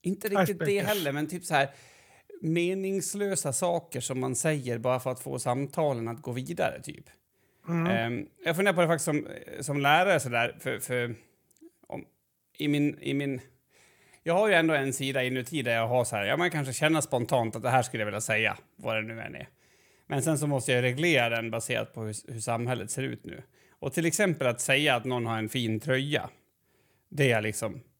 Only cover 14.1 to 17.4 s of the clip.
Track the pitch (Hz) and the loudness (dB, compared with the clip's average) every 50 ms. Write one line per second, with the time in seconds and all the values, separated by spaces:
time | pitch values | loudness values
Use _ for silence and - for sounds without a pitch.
14.1 | - _ _ 160 165 190 220 214 190 165 165 160 156 139 135 135 123 - 135 135 | -20 _ _ 0 2 4 4 6 6 6 6 4 2 2 2 0 -2 -2 -2 0
15.1 | 131 135 127 127 131 127 120 - 170 147 120 120 117 113 113 110 123 127 120 - | 0 0 0 2 0 -2 -4 -2 -4 -2 0 2 2 2 2 2 2 2 2 2
16.1 | 127 104 101 101 135 151 175 175 165 151 139 131 120 - 151 151 160 156 143 - | 0 -2 0 0 2 2 2 0 0 -2 -2 -2 -2 0 2 2 4 2 2 0
17.1 | 147 120 117 - 147 127 | 0 0 2 2 2 2